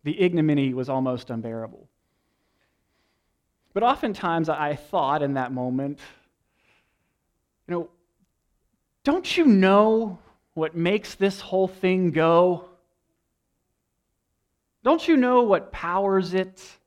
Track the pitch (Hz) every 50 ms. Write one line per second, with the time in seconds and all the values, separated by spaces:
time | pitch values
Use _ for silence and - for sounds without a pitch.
0 | _ 147 180 202 185 175 175 170 156 156 147 143 139 131 127 131 127 135 135 131
1 | 131 131 127 123 - - 123 113 110 117 113 113 113 107 - - - _ _ _
2 | _ _ _ _ _ _ _ _ _ _ _ _ _ _ _ _ _ _ _ _
3 | _ _ _ _ _ _ _ _ _ _ _ _ _ _ _ 196 226 240 277 269
4 | - 233 196 - - 175 165 165 165 156 151 143 151 147 147 135 - - - 180
5 | 147 135 143 156 143 139 139 135 127 123 131 127 123 127 127 131 139 139 147 -
6 | - - - _ _ _ _ _ _ _ _ _ _ _ _ _ _ _ _ _
7 | _ _ _ _ _ _ _ _ _ _ _ _ _ - 175 170 165 - _ _
8 | _ _ _ _ _ _ _ _ _ _ _ _ _ _ _ _ _ _ _ _
9 | _ 277 294 370 339 - - 370 330 277 208 190 185 190 196 202 214 220 220 226
10 | 226 208 185 - _ _ _ _ _ _ _ 160 160 156 160 170 165 175 202 208
11 | 202 - - _ 190 196 190 - - - 190 190 190 185 190 - - 185 185 185
12 | 185 175 139 160 160 165 170 170 180 185 180 170 - - _ _ _ _ _ _
13 | _ _ _ _ _ _ _ _ _ _ _ _ _ _ _ _ _ _ _ _
14 | _ _ _ _ _ _ _ _ _ _ _ _ _ _ _ _ _ 247 320 320
15 | - - 330 269 247 247 254 247 240 214 196 165 - - - - - 170 175 190
16 | 202 196 190 190 185 170 180 190 190 190 190 - - - - _ _